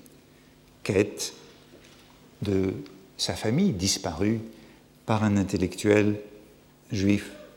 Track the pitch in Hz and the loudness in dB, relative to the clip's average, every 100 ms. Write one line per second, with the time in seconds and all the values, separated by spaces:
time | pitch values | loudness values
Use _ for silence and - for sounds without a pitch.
0 | - - - - - - - - - 98 | -20 -20 -20 -20 -20 -20 -20 -10 0 2
1 | - - - - - - - - - - | 2 -2 -10 -12 -20 -20 -20 -20 -20 -20
2 | - - - - 98 95 95 98 - - | -20 -20 -20 -8 -2 0 0 -4 -10 -20
3 | - - - - 110 139 202 95 95 - | -16 -6 -6 -4 -2 2 2 0 -2 -2
4 | 87 80 104 113 - - - - - - | -4 0 0 0 -6 -18 -20 -20 -20 -10
5 | - 107 107 101 92 95 90 - 104 104 | -2 0 2 2 0 0 -2 0 4 6
6 | 104 104 - - - - - - - 101 | 4 0 -8 -20 -20 -20 -20 -20 -6 0
7 | 98 101 - - - | 2 2 -2 -16 -20